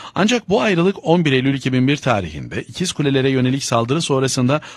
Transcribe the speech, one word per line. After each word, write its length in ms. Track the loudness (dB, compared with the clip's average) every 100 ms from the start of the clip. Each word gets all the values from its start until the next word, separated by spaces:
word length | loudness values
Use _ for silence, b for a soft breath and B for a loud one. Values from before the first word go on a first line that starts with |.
| B
Ancak 340 | -2 0 0 0
bu 140 | 0
ayrılık 340 | 2 2 2 0
on 220 | 2 2
bir 80 | 4
Eylül 220 | 2 0
iki 180 | -2 0
bin 160 | 2 2
bir 80 | 0
tarihinde 640 | 0 0 -2 -8 -10 -10
İkiz 300 | -10 -6 -6
Kulelere 380 | -2 0 2 2
yönelik 340 | 2 0 0
saldırı 380 | 0 0 2 -2
sonrasında 580 | 0 0 0 0 0 0 B